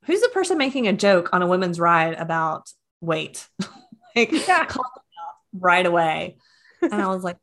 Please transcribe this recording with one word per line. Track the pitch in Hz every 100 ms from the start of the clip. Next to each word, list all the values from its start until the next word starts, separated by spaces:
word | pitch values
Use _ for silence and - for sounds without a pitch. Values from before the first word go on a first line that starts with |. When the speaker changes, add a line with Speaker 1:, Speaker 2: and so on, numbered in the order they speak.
| -
Speaker 1:
who's | 370
the | 480
person | 381 359 359
making | 269 269 226
a |
joke | 185 202 190 175
on | 180
a | 180
women's | 180 185 165
ride | 170 170 160 160
about | 165 165 160 160 - - _ _
weight?" | 165 156 156 - - _
<laughs> | - - _ - _ -
Like, | 226
Speaker 2:
Yeah. | 320 - 359 320
Speaker 1:
called | - - -
it |
out | _ - 170 - _ 190
right | 180 175 180
away. | 170 165 156 175 - _ _ _ _
And | 330
I | 208 196
Speaker 2:
<laughs> | 190
Speaker 1:
was |
like | 180 175